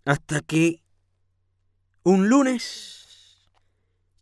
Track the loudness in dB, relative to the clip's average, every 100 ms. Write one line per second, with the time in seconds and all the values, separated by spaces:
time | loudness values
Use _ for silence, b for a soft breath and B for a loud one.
0 | -4 -4 -4 -8 -2 0 0 -2 _ _
1 | _ _ _ _ _ _ _ _ _ _
2 | 2 2 4 2 2 -2 -8 -14 -18 -20
3 | -20 -20 -20 _ _ _ _ _ _ _
4 | _ _